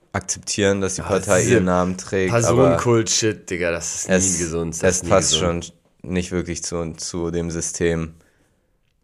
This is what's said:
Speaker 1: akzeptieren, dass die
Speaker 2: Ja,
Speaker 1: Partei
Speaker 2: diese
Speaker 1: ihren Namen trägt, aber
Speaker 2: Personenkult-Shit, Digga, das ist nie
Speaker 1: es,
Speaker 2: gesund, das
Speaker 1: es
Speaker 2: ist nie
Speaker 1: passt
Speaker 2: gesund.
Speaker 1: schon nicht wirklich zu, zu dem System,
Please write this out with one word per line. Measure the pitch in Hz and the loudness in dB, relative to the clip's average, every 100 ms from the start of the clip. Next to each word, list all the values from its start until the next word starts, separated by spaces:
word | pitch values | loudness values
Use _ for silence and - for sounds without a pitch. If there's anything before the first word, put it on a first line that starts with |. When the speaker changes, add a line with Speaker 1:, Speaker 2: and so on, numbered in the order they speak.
| _ | _
Speaker 1:
akzeptieren, | 98 - - - - 98 98 | -8 -6 -8 -6 0 2 2
dass | 95 - | -2 -4
die | |
Speaker 2:
Ja, | 85 | -2
Speaker 1:
Partei | 92 95 92 | -2 2 2
Speaker 2:
diese | 117 | 4
Speaker 1:
ihren | 117 92 | 4 4
Namen | 90 90 92 | 2 2 -2
trägt, | - 98 92 | -4 -2 2
aber | 117 | 2
Speaker 2:
Personenkult-Shit, | 95 120 131 82 123 117 110 - 110 98 - | 4 4 4 4 2 2 2 0 0 -2 -6
Digga, | 87 87 | -2 -2
das | 85 - - | -2 -6 -8
ist | - | 0
nie | 92 | 2
Speaker 1:
es, | 92 82 | 2 0
Speaker 2:
gesund, | 85 85 82 78 | -2 -2 -4 0
das | |
Speaker 1:
es | 95 90 | 0 0
Speaker 2:
ist | 87 | 2
nie | |
Speaker 1:
passt | 95 92 | 2 2
Speaker 2:
gesund. | - 90 85 - | 0 0 -2 -6
Speaker 1:
schon | - _ _ - | -18 _ _ -4
nicht | 90 87 | -4 -2
wirklich | 90 87 85 | -4 -4 -6
zu, | - 85 80 | -6 -6 -6
zu | 78 - 90 85 | -8 -8 -6 -4
dem | 85 85 | -2 -4
System, | 82 - - 85 82 80 - _ _ _ _ _ _ _ _ | -6 -6 -2 0 0 -4 -12 _ _ _ _ _ _ _ _